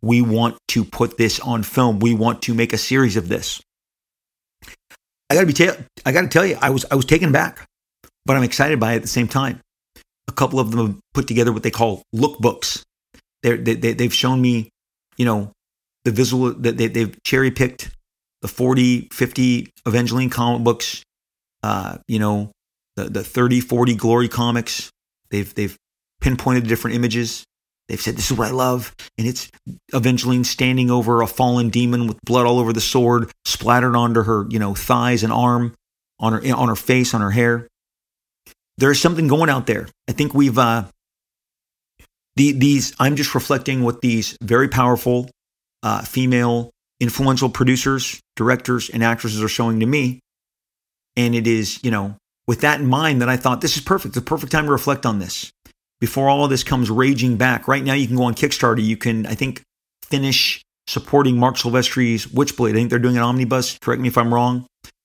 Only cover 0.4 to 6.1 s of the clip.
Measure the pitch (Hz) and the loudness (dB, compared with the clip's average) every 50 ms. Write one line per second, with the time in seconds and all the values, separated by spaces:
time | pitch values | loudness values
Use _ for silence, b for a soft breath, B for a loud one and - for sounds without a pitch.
0.4 | 117 117 117 - _ - - 117 101 - - - 120 - - - 113 107 - - | 0 0 -2 -6 _ -4 -2 -2 -2 -2 -2 -2 -2 -2 0 0 0 0 0 -2
1.4 | - 123 120 110 101 - - 131 127 117 107 98 110 117 117 107 113 117 117 - | -4 -4 -4 -4 -4 -2 0 2 2 2 2 2 2 2 2 2 2 0 0 -2
2.4 | - 120 117 113 117 117 113 104 - - 131 135 131 110 95 113 85 87 107 - | -4 -2 0 0 0 0 -2 -4 -2 0 0 2 2 2 0 -2 -2 -2 -4 -6
3.4 | - - - - - _ _ _ _ _ _ _ _ _ _ _ _ _ _ _ | -6 -8 -12 -12 -16 _ _ _ _ _ _ _ _ _ _ _ _ _ _ _
4.4 | _ _ _ _ - B B B _ _ - - _ _ _ _ _ - 143 175 | _ _ _ _ -20 B B B _ _ -20 -20 _ _ _ _ _ 0 2 2
5.4 | 196 160 139 - 170 185 - - 131 - _ - - 131 | 2 4 4 4 2 2 2 -2 -8 -20 _ -6 -2 0